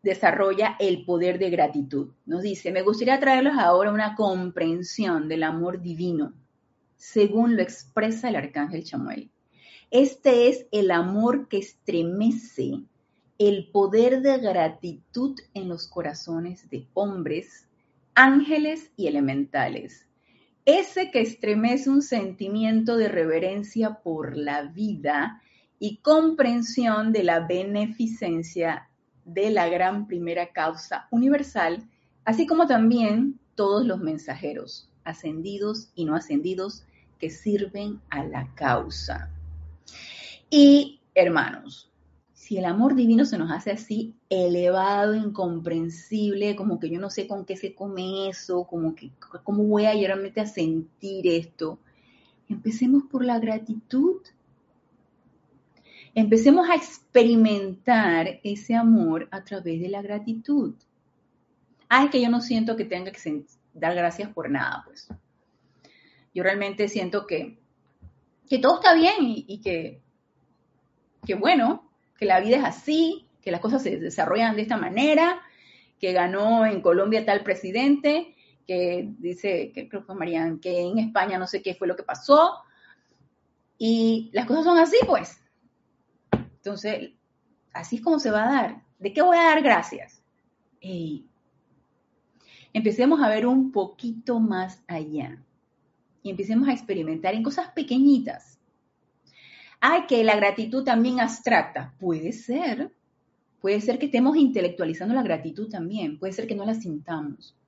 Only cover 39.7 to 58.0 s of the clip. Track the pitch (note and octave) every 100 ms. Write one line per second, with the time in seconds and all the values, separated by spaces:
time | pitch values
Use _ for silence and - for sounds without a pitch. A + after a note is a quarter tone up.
39.7 | - - - - - - - _ D4+ C#4+
40.7 | C#4+ C#4+ - _ - - - A#2+ - -
41.7 | - _ _ _ _ _ _ - G3 F3+
42.7 | F#3+ B3+ C4+ A#3 A3+ C#4 F#3+ E3 D#3 -
43.7 | G#3 - G#3+ A3 - _ F#3+ F3+ F3 F3+
44.7 | F#3 F#3+ G3+ G#3 G#3+ G#3 G3+ F3+ E3+ E3
45.7 | E3 E3+ E3 - G#3+ G#3 G3 G#3 G3+ G#3
46.7 | E3+ D#3+ E3+ G3 - F#3+ G3 F#3+ F#3+ G3
47.7 | - G3+ F#3+ F#3 G3 F#3+ F#3 - F3+ F3
48.7 | E3+ D#3+ D#3 - _ - F3 - G3+ G#3+
49.7 | G#3 G#3+ G#3+ F#3+ G3 G3 A3 G#3+ - D#3+
50.7 | D#3+ D#3+ _ G3 F#3+ F#3 E3+ E3 _ D#3+
51.7 | - _ _ _ _ _ _ _ A3 A3
52.7 | A3+ B3+ C#4 - C4 B3 A#3 A3+ A3 A3
53.7 | A3 _ B3+ E4 F#4+ - _ _ _ _
54.7 | _ _ _ _ _ _ _ _ _ _
55.7 | _ _ - - A3+ G#3+ A3+ B3 E4 E4+
56.7 | E4 - - _ B3 A#3 A3+ A3 G3+ G3
57.7 | F#3 - A3+